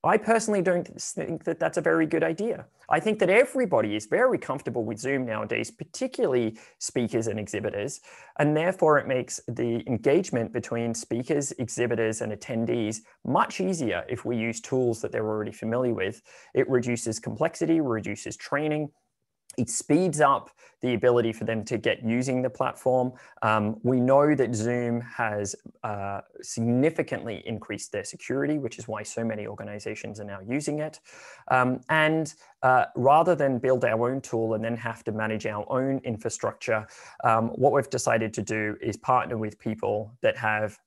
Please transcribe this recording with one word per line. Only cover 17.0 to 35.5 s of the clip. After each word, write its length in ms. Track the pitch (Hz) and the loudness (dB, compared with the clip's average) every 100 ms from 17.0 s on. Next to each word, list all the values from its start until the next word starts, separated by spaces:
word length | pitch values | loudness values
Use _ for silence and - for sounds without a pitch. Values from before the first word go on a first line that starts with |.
| - 107 | -2 -6
complexity, 640 | - 110 160 - 165 165 | -6 -2 -2 0 2 2
reduces 560 | 143 110 - 104 - - | 2 -2 -4 -8 -10 -12
training. 560 | - 143 151 151 151 _ _ _ _ _ _ - | -6 -2 0 -2 -4 _ _ _ _ _ _ -6
It 140 | 117 | -4
speeds 500 | - - 151 185 147 | -4 2 2 2 4
up 300 | 143 135 - _ - _ | 4 4 -2 _ -20 _
the 100 | 127 | -2
ability 400 | 117 123 120 113 | 2 4 4 2
for 120 | 110 | -2
them 200 | 110 110 | -4 -4
to 140 | 104 117 | -2 -2
get 260 | 117 - | 0 -2
using 380 | 113 117 127 127 | 0 0 0 0
the 80 | 127 | -2
platform. 640 | - 127 - 131 127 127 127 - - | -2 -4 -2 0 2 0 -4 -20 -2
Um, 400 | 113 110 107 110 | 2 2 2 -2
we 180 | 120 127 | 0 2
know 340 | 123 139 147 | 6 6 6
that 200 | 147 120 | 4 2
Zoom 460 | 117 113 123 120 117 | 0 -2 -2 -2 -4
has, 560 | 117 - 113 104 101 - - _ | -6 -4 -4 -2 -4 -8 -16 _
uh, 380 | 110 104 98 101 - - | -8 -6 -6 -8 -12 -18
significantly 1000 | - - 113 123 147 156 156 123 120 101 - | -10 -2 0 4 2 0 -4 -4 -6 -8 -8
increased 440 | 110 - 104 - | -10 -8 -10 -6
their 140 | 104 | -8
security, 540 | 95 - - 131 143 151 | -8 -12 -4 -2 0 -2
which 200 | 131 - | -4 -10
is 80 | 113 | -10
why 160 | 107 | -10
so 220 | 107 - | -8 -6
many 220 | 113 104 104 | -4 -4 -8
organizations 720 | 104 107 104 110 107 107 107 | -10 -12 -10 -10 -10 -10 -12
are 40 | |
now 160 | 101 98 98 | -12 -12 -6
using 340 | 135 151 151 | -4 -4 -4
it. 200 | 151 - _ - - - - | -6 -10 _ -20 -20 -20 0
Um, 320 | 131 127 127 - | 4 4 0 2
and, 460 | 156 156 160 156 - - _ | 4 4 4 0 -8 -20 _
uh, 240 | 131 127 - - | 4 6 4 4
rather 380 | 127 151 170 | 6 8 6
than 240 | 160 139 127 | 4 2 2
build 280 | 127 127 117 | 2 4 4
our 240 | 113 120 | 2 2
own 100 | 135 | 0
tool 320 | - 117 110 | -2 -2 0
and 100 | 110 | 0
then 140 | 113 117 | -2 -4
have 260 | 117 113 | -6 -6
to 80 | - | -6
manage 340 | 107 110 110 | -2 -2 -2
our 180 | 113 | -4